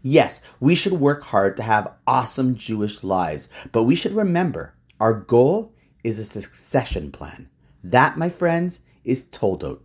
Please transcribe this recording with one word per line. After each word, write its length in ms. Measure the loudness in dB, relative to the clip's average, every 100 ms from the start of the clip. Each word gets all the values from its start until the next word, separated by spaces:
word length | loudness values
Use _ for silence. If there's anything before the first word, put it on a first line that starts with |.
Yes, 400 | 4 4 2 -2 -12 _
we 140 | 2
should 200 | 2 2
work 300 | 2 2 0
hard 340 | 0 2 2 0
to 40 |
have 300 | 0 0 0 -6 0
awesome 480 | 0 0 -2 -2
Jewish 480 | -2 -6 -4 -4 -6
lives, 480 | -2 -2 -2 -6 -12 -18 -4
but 120 | 0
we 120 | 2
should 200 | 2 0
remember 600 | -2 0 0 0 -4 -10 _ _ _
our 140 | 0
goal 640 | 0 2 4 6 2 -4 _ _ _
is 160 | -6 -6
a 60 |
succession 880 | -6 -8 -10 -16 -2 -2 0 -6 -6
plan. 380 | -14 -16 -16 -20 _ _ _
That, 320 | 0 4 4 2
my 140 | -6
friends, 500 | -2 0 0 -2 -8 _ _
is 200 | -4 -4
Toldot 560 | -4 -4 -2 -2 -8 -12